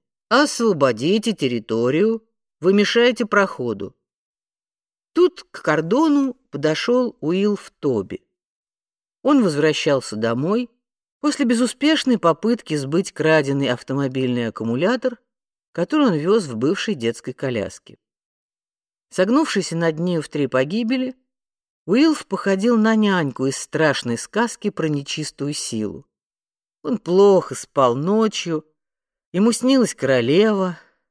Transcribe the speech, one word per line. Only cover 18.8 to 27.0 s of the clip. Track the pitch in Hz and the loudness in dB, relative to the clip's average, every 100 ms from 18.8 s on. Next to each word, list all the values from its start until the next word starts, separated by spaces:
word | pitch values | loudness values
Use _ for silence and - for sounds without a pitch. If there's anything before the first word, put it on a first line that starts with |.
| _ _ _ | _ _ _
Согнувшийся | - 190 262 320 208 175 165 | -2 2 2 2 -2 -4 -2
над | 165 156 | -2 -2
нею | 175 170 | -2 -2
в | 143 | -4
три | 151 135 | -4 -2
погибели, | 127 139 208 226 254 254 262 _ _ _ _ _ _ - | 0 -2 -2 -2 -2 -4 -10 _ _ _ _ _ _ 0
Уилф | 220 320 302 - | 2 4 2 -4
походил | 190 196 190 226 233 | -4 0 0 2 2
на | 214 | 4
няньку | 220 208 185 143 - 135 | 4 2 2 -2 -2 -4
из | 135 | -4
страшной | - 151 156 131 120 117 | -6 0 2 0 -4 -6
сказки | - 208 233 - 208 | -4 -4 -4 -4 -8
про | - 160 | -4 -4
нечистую | 147 143 - 147 - 143 | -4 -6 -8 -10 -6 -8
силу. | 147 - 113 107 76 - _ _ _ _ _ _ _ | -6 -8 -6 -6 -8 -18 _ _ _ _ _ _ _
Он | - | -6
плохо | 247 | -6